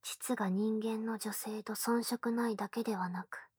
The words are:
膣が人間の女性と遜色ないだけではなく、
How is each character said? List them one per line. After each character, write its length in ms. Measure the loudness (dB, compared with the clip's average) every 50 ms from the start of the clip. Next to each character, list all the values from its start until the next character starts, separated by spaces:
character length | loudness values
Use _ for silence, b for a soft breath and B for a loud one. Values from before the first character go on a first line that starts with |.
| -8
膣 320 | -8 -8 -6 -2 -2 0
が 140 | 2 2 2
人 320 | 4 4 4 4 2 2 2
間 240 | 0 0 0 0
の 100 | -2 -2
女 160 | -2 -4 -4 -4
性 300 | -4 -4 -4 -6 -6 -4
と 140 | -4 -4
遜 260 | -2 2 4 4 4 4
色 300 | 2 -2 0 0 0 2
な 160 | 2 2 2
い 80 | 2
だ 120 | 0 -2 -2
け 140 | -2 -2 0
で 140 | 0 0
は 120 | 0 0 -2
な 140 | -2 -4 -6
く、 260 | -8 -12 -14 -14 -18 _